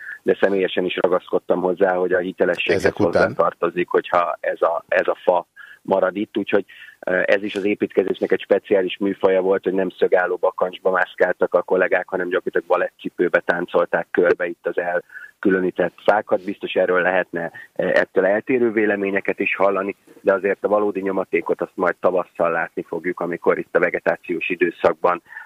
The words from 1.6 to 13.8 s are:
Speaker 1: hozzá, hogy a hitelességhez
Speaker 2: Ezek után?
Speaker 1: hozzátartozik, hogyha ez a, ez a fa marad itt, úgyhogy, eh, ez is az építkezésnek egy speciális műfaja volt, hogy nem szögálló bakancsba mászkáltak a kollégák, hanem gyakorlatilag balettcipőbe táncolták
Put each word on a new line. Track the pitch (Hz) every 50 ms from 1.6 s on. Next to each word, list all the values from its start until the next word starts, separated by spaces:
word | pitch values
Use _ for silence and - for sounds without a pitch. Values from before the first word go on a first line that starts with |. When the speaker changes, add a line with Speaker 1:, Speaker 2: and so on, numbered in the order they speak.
Speaker 1:
hozzá, | 90 92 90 80 101 95 90
hogy | 90 92 90 92
a | 90
hitelességhez | 87 92 90 - 95 90 87 - - - 87 98 92
Speaker 2:
Ezek | 98 - -
után? | - 85 87 90 82
Speaker 1:
hozzátartozik, | - 85 82 85 87 - _ - 87 85 90 87 -
hogyha | - 90 85 - - 87 87 82 76 -
ez | - 82 92 85 -
a, | 82 82 82 - _
ez | - 92 90
a | 87 85 - -
fa | - 90 87 85 - _ - - - - - _
marad | - 98 95 92 92 90
itt, | 98 107 - _
úgyhogy, | 107 101 - - 104 95 - - - - - - _
eh, | - - 90 90 -
ez | - 107 101 101
is | 104 -
az | 101 92
építkezésnek | 104 104 - - 98 - - 98 92 95 - 104 92 -
egy | 92
speciális | - - 101 98 - - 107 98 92 90 - -
műfaja | 104 101 95 - - 95 95 95
volt, | 92 95 98 95 -
hogy | 95 90
nem | 95 95 92
szögálló | - - 101 92 - 92 90 90 90
bakancsba | 90 - 92 - - 95 92 90 90 - 95
mászkáltak | 92 90 90 - - - 92 90 92 - 92 87 -
a | 87 87
kollégák, | - 92 92 92 87 90 92 90 -
hanem | - 92 90 90
gyakorlatilag | 90 90 - - - 90 85
balettcipőbe | - 90 87 92 90 - _ - 92 - - 90 85 - 87
táncolták | - - 87 85 90 - - 87